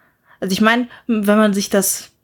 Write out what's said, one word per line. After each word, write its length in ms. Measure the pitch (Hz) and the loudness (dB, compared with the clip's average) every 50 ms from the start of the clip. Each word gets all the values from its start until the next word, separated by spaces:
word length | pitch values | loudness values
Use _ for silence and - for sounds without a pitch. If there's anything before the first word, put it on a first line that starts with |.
| _ _ _ _ _ _ _ - | _ _ _ _ _ _ _ -10
Also 140 | - 185 190 | -8 -4 -2
ich 80 | 185 | 0
mein, 280 | 214 220 233 240 247 240 - - - | 2 2 2 0 -2 -6 -10 -12 -6
wenn 300 | - 233 214 202 202 208 | -4 -4 -2 0 2 2
man 160 | 220 220 214 196 | 4 4 2 0
sich 160 | 202 196 - | -2 -2 -2
das, 400 | - 196 190 - - - - - _ _ | 0 0 0 -2 -4 -6 -10 -16 _ _